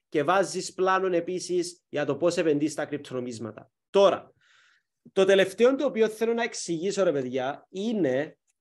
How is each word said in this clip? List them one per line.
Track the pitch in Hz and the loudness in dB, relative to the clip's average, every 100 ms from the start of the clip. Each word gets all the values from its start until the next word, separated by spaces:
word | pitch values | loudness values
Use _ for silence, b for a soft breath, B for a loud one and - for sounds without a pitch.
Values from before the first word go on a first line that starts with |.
| _ | _
και | 156 | -2
βάζεις | 143 190 165 175 170 | 2 2 0 -4 -8
πλάνον | - 185 190 190 | -2 0 2 2
επίσης | 170 170 180 - 180 170 - _ | -2 -2 -6 -4 -2 -4 -8 _
για | 139 143 | -6 -4
το | 139 | 0
πώς | 170 170 | 0 2
επενδύεις | 160 147 151 | 2 2 0
τα | 147 143 | -4 -6
κρυπτονομίσματα. | 143 - 127 123 117 110 - - _ _ | -8 -8 -8 -8 -8 -10 -12 -20 _ _
Τώρα, | 196 196 127 - _ b b b b b _ - | 4 6 4 -4 _ b b b b b _ -4
το | - 190 | 2 4
τελευταίο | 190 185 - 240 269 | 6 4 4 4 4
το | 285 | 0
οποίο | 220 220 | 0 0
θέλω | 220 226 | 0 -2
να | 233 | -2
εξηγήσω, | 233 - - 165 196 185 | -4 -6 -6 -4 -2 0
ρε | 180 | 0
παιδιά, | 143 127 127 131 - - | 0 -2 -4 -4 -6 -12
είναι | 185 220 220 143 131 151 - _ _ | -8 -4 0 0 0 -4 -10 _ _